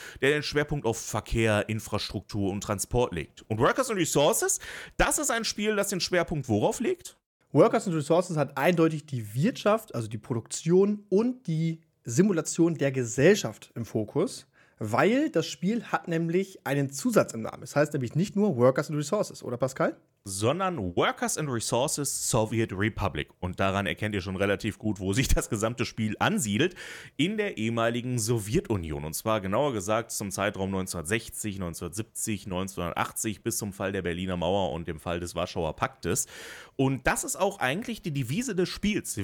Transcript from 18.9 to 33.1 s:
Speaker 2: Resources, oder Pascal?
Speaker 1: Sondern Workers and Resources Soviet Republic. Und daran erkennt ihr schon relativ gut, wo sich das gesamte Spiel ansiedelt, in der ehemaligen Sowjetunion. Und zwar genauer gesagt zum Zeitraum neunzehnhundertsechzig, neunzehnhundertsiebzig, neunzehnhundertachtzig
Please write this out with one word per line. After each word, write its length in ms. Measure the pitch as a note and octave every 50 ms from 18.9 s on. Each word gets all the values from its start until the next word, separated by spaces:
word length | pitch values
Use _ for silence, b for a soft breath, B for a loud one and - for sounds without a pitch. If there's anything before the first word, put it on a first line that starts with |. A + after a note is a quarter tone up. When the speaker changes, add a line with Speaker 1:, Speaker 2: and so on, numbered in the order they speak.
| D3+
Speaker 2:
Resources, 460 | D3 C#3+ - G#3 G#3+ F#3+ - - - -
oder 140 | A#2+ A#2+
Pascal? 380 | A#2+ C#3 B2+ - - D#3+ B3+ E4 - _ _ _ _ -
Speaker 1:
Sondern 680 | G2+ F#2 F#2+ G#2+ B2 D3 F#3 G3 F#3 F3 C3+ F#2+ F2+ E2+
Workers 400 | C3+ D#3+ A#3 C4 - B3 A3 -
and 120 | - D#3 C#3+
Resources 800 | B2 A2+ - - B2+ A#2 C3+ - - D3+ C#3+ - - - - -
Soviet 440 | - A#2 A2 G#2+ A#2 A2+ A2 - G2+
Republic. 560 | F2+ G#2 A2+ - - G2+ F#2 D2 D2+ C#2 _ _ -
Und 220 | F2+ F2+ F2+ -
daran 260 | F#2+ F#2+ F#2 G2 G2+
erkennt 260 | D#2 - - G#2+ G#2+ G#2+
ihr 80 | G2
schon 140 | F2 G2 F#2+
relativ 420 | F#2 G2 G2+ G2 F#2 - G#2+ F2+
gut, 220 | - - G#2+ G2 F#2+
wo 140 | F#2 F#2+ G2+
sich 160 | B2 A2 -
das 200 | - B2+ B2+ -
gesamte 360 | A#2+ G2+ G#2+ A2+ B2 - A#2
Spiel 300 | - - - A2 G#2+ G2+ -
ansiedelt, 560 | G#2 C3+ G#3+ G#3+ B2+ G#2 G2+ A2 D#3 F#3 - B B B B B B B B
in 220 | - C#3+ F#3+ A3
der 200 | G#3+ G#3 G3+ -
ehemaligen 640 | - A2 A2+ A#2 A#2 A2+ A#2 A#2+ B2 A#2+ B2+ B2+ A#2+
Sowjetunion. 840 | G#2 A2 B2 A2+ G2 G#2 A#2+ F#3+ G3+ - A2 F#2+ E2 D#2 D2 C#2+ D2+
Und 80 | D#2 E2
zwar 260 | - - A2 A2 G#2+
genauer 320 | F#2+ F#2+ G2+ B2 D3 C#3+
gesagt 400 | A#2 G#2 F2 G2+ G#2+ A#2 A2+ -
zum 180 | - - G#2+ G2
Zeitraum 420 | - G#2+ G2 G#2 G2 F#2+ F#2+ F#2+
neunzehnhundertsechzig, 840 | G2 F#2 F#2 - - F2 D#2 D#2 A2 A#2 - - - - - G#2+ F#2 G2
neunzehnhundertsiebzig, 880 | F#2 E2+ E2 - F2 E2 E2+ G#2+ A2 _ - - - A2+ G#2+ F#2+ -
neunzehnhundertachtzig 960 | G2 F2+ F2+ F#2+ F#2+ - - F2 E2+ - - B2 -